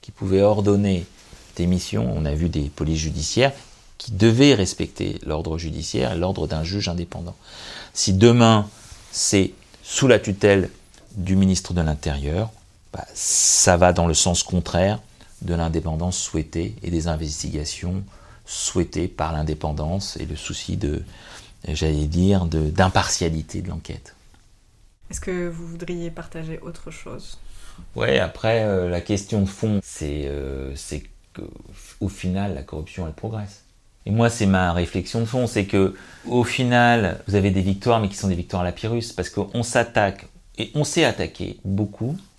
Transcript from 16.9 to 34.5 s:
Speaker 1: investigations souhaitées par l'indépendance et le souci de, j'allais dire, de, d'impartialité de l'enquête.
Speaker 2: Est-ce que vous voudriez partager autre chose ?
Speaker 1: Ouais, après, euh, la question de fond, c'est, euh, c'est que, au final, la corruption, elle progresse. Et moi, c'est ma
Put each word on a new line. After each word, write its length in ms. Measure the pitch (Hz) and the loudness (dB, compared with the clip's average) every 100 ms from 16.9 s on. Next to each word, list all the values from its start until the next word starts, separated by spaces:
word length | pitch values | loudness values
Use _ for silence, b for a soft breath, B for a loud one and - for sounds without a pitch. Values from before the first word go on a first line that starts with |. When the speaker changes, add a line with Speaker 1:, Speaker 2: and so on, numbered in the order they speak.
| 85 80 | -2 -2
Speaker 1:
investigations 960 | 80 78 76 76 76 76 - 87 95 98 B B B - | -4 -4 -6 -6 -6 -6 -6 -6 -6 -6 B B B -14
souhaitées 640 | - - - 85 - 87 | -8 -4 0 0 0 -4
par 240 | - 78 | -2 -4
l'indépendance 840 | 80 78 76 80 76 78 92 - - | -2 -2 -2 -4 -4 -2 -4 -6 -8
et 80 | 78 | -8
le 100 | 76 | -8
souci 400 | - - - 87 | -8 -10 -6 -4
de, 280 | 71 73 - B B B B B - | -2 -4 -8 B B B B B -8
j'allais 400 | 80 80 76 76 | -2 0 0 0
dire, 380 | 87 92 98 87 | 2 4 4 2
de, 240 | 78 78 | 0 -2
d'impartialité 920 | 87 95 95 92 - 87 80 76 92 | 2 2 2 0 0 0 -2 -6 -8
de 80 | 90 | -8
l'enquête. 460 | 82 - - - - - - _ _ _ _ - _ - | -10 -10 -14 -14 -20 -20 -20 _ _ _ _ -20 _ -14
Speaker 2:
Est-ce 100 | - | -10
que 260 | - 180 175 | -6 -4 -6
vous 200 | 165 165 | -8 -12
voudriez 420 | 170 175 175 170 | -12 -8 -6 -6
partager 500 | 165 165 165 160 160 | -10 -12 -10 -10 -10
autre 300 | - 160 - | -12 -14 -14
chose ? 460 | 160 - - - - B B B B B - | -16 -14 -14 -14 -16 B B B B B -4
Speaker 1:
Ouais, 240 | 117 131 | 0 2
après, 440 | 90 - 110 113 | 0 -4 -2 0
euh, 260 | 107 98 90 | 0 0 0
la 120 | 87 | -2
question 400 | - 101 - 113 | -2 -4 -2 -2
de 40 | 98 | -2
fond, 340 | - 113 104 | -2 -2 -2
c'est, 420 | - - 76 73 71 | -4 -8 -6 -4 -4
euh, 500 | 71 67 67 67 71 | -6 -6 -8 -10 -10
c'est 280 | - 76 - - _ | -10 -10 -10 -20 _
que, 100 | - - - - 95 - - | -16 -16 -16 -20 -20 -20 -8
au 100 | 98 | -8
final, 440 | - 92 92 101 90 | -4 -4 -2 -4 -6
la 80 | |
corruption, 440 | 71 80 80 - 85 | -8 -10 -10 -8 -10
elle 60 | |
progresse. 480 | 78 110 110 104 - _ _ _ _ - | -8 -8 -8 -10 -14 _ _ _ _ -2
Et 60 | |
moi, 180 | 104 117 | 4 4
c'est 160 | 113 | 4
ma 280 | 101 | 4